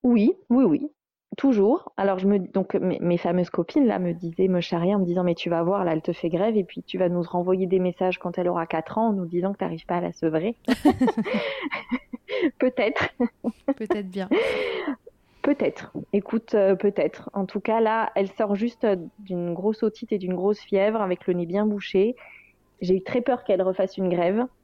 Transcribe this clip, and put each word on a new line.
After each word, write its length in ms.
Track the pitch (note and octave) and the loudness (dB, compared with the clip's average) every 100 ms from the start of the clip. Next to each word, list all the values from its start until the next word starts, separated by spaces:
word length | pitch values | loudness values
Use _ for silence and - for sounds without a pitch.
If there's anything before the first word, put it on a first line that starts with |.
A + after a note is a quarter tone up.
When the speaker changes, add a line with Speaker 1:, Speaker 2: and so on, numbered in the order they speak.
Speaker 1:
Oui, 300 | B3+ A#3+ A3 F#4+ _ | 4 4 4 2 _
oui, 160 | A#3+ | 4
oui. 260 | A#3+ D3+ D4+ _ _ _ _ - | 6 4 -2 _ _ _ _ 0
Toujours. 560 | C#4 A3 G3 D#4+ - - | 2 4 4 2 -2 -2
Alors, 220 | G3 F#3 | 0 2
je 80 | F#3+ | 2
me, 120 | G3+ | 2
donc, 360 | F3+ G3 F#3 | 0 -4 -2
mes, 240 | G3+ F#3 F3+ | 0 0 0
mes 160 | F3 F3 | 0 0
fameuses 320 | F3+ F3+ F3 | 0 0 0
copines, 360 | - E3+ D#4 B3+ | -2 0 2 2
là, 120 | G3 | 2
me 140 | F3+ | -2
disaient, 360 | E3+ F3 E3 F#3+ | -4 -8 0 2
me 120 | F3+ | 2
charriaient 340 | E3+ E3+ F3 | 0 0 2
en 40 | G#3 | 2
me 60 | |
disant, « 180 | F3+ F3 | 0 0
Mais 100 | F3+ | 0
tu 140 | E3+ - | 0 -2
vas 140 | E3 | 0
voir, 220 | E3+ G3+ | 0 0
là, 80 | F3+ | 0
elle 100 | D#3+ | 0
te 100 | E3 | -2
fait 160 | E3+ E3+ | -4 -2
grève 280 | E3+ G#3 A3 | 0 2 0
et 80 | |
puis 180 | F3 - | -2 -8
tu 160 | - F#3 | -10 0
vas 100 | F#3 | 0
nous 140 | F3 | 0
renvoyer 440 | E3+ F3+ F3+ F#3 F#3 | -2 -2 0 0 2
des 120 | F#3+ | 2
messages 400 | F3+ F3 F#3 F#3 | 0 0 -2 -2
quand 180 | F3+ F3 | -6 -2
elle 100 | F3+ | -2
aura 180 | F3 E3 | -2 -2
quatre 320 | D#3+ - - | -4 -4 -2
ans 100 | A3+ | 0
en 40 | |
nous 140 | G3 E3+ | 0 -2
disant 260 | F3 F#3+ | -2 -2
que 60 | G3+ | -4
t'arrives 280 | F#3 E3 - | -6 -6 -4
pas 100 | F3 | -4
à 40 | |
la 120 | F3 | -4
sevrer. » 440 | - E3 D#3 F#3+ A#3+ - | -2 -2 0 -4 -6 -4
<laughs> 1900 | B3 D4 - B3+ - D4 B4+ B4 C#5 D4+ - - B3+ _ - - G#4 D#4+ - | 2 2 2 0 0 -4 -4 -4 -8 -8 -10 -8 -10 _ -18 -8 -2 -2 0
Peut-être. 500 | B3+ B3 A3 - - _ A#3 _ A#3 - - C4+ | -2 0 -2 -2 -6 _ -4 _ -8 -6 -4 -4
Speaker 2:
Peut-être 320 | A3 G#3+ F#3+ | -2 -4 -4
bien. 200 | F#3+ F#3 F#4 C5 B4+ B4+ F#4+ F4+ C4 - _ _ _ | -6 -2 0 0 -2 -4 -6 -6 -10 -12 _ _ _
Speaker 1:
Peut-être. 500 | - C#4+ E3 - - D3+ - | -2 0 0 -4 -14 -14 -2
Écoute, 420 | G3+ F#3+ A3+ - | -2 0 -4 0
euh, 200 | G#3+ G3 F#3+ | 2 4 4
peut-être. 540 | G3+ G3 D#3 - - | 2 0 -2 -4 -10
En 120 | G3+ F#3+ | -6 -4
tout 140 | G3+ | -4
cas, 200 | G#3 A3 | -2 2
là, 300 | A3 A3+ G#3+ | 2 2 0
elle 160 | - G3 | -2 -2
sort 220 | - G#3+ | -2 -2
juste, 300 | G3+ A#3 - | 0 -2 0
euh, 120 | A3+ F#3+ D#3+ _ | 0 0 -4 _
d'une 360 | G3+ F3+ F3 | -8 -4 -4
grosse 280 | E3+ G3 G#3+ | -2 -2 0
otite 300 | A3 G#3+ - | -2 -2 -4
et 60 | G#3 | -4
d'une 160 | F3+ | -2
grosse 260 | F3+ F#3+ G#3 | 0 0 0
fièvre 400 | - G3 G3+ A3 | 0 2 2 2
avec 260 | G3 F3+ - | -2 -2 -2
le 80 | |
nez 120 | F3+ E3+ | -2 0
bien 200 | F#3+ G#3+ | 0 0
bouché. 480 | G#3 - F#3+ G#3 B3+ - - _ _ _ _ | -2 -2 2 2 0 -14 -20 _ _ _ _
J'ai 160 | F3+ F#3 | 0 0
eu 60 | |
très 180 | F#3 B3 | 0 -4
peur 240 | G#3+ B3 | -2 -2
qu'elle 180 | - F#3 | 0 0
refasse 340 | F#3 F#3 G3 - | 2 0 -2 -2
une 120 | F#3 | -2
grève 360 | F3 F3 G#3 B3+ _ | 2 2 0 -2 _